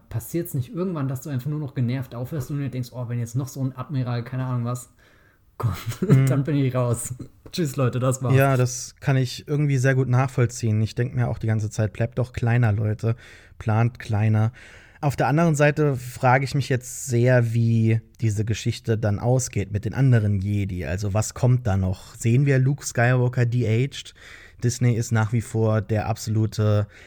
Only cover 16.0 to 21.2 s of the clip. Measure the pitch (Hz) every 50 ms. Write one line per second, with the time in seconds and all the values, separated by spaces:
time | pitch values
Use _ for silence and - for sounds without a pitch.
16 | 123 127 - - - 127 123 135 139 127 - 143 127 - 135 123 - - - -
17 | - 139 120 117 120 127 127 123 117 113 117 117 117 117 117 113 110 110 113 113
18 | - - _ - 120 110 101 107 107 113 104 - - 117 113 - - 113 110 110
19 | 113 104 98 - - 120 127 131 123 - - 98 98 - 104 101 - 110 - -
20 | 139 131 123 113 104 104 104 95 95 104 104 101 101 98 90 90 80 67 87 92
21 | 104 101 95 110